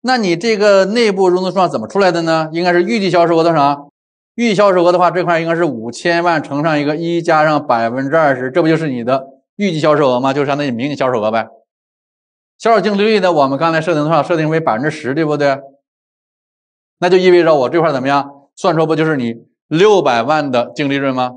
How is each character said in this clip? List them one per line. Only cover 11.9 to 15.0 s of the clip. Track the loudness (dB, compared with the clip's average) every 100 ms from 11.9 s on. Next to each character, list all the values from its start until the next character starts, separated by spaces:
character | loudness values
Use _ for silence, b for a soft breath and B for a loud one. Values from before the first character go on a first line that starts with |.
| _ _ _ _ _ _ _
销 | 0
售 | 2
净 | 0 0
利 |
率 | 0 2
呢， | 2
我 | 2 0
们 | 0
刚 | 0
才 | -2
设 | -2
定 | -2
多 | 0
少？ | 0
设 | 0 -2
定 | 0
为 | -2
百 | -2
分 | -2
之 | -4
十， | -6